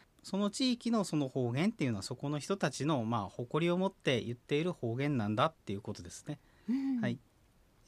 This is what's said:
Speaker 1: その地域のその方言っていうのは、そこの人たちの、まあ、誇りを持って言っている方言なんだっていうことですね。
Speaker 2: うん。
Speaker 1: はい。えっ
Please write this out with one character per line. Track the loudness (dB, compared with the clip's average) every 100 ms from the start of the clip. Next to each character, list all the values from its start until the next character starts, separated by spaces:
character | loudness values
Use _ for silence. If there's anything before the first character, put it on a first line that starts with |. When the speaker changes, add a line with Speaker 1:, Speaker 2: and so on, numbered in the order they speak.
| -20 _
Speaker 1:
そ | -4 0
の | 0
地 | 2 2
域 | 2 2
の | 0
そ | 2 0
の | 0
方 | 0 0
言 | 2 2
っ |
て | 2
い | 0
う |
の | 0
は、 |
そ | -4 -6
こ | -4
の | -4
人 | -2 0
た | 0
ち | 0
の、 | 0 2
ま | 0 -2
あ、 | -2
誇 | -6 -4 0 2
り |
を | 2
持 | 0
っ |
て | 0 0 0
言 | 0
っ | -8
て | -2 0
い |
る | 0
方 | -2 -4 0
言 | 0 2
な | 2
ん |
だ | 2 2
っ |
て | 0 -8
い | -6
う |
こ | -6
と | -10
で | -10
す | -14 -10
ね。 | -10 -12 -14 -2
Speaker 2:
う |
ん。 | -2 0 0
Speaker 1:
は | 0
い。 |
え |
っ | -2 -10 _ _ _ _ _